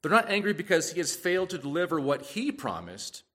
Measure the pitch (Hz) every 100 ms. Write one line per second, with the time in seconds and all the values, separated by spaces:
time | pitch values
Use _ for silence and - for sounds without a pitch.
0 | 151 220 214 202 202 165 180 170 160 175
1 | 160 - 180 185 185 185 139 156 175 160
2 | 139 139 - 214 277 277 117 85 87 95
3 | - - _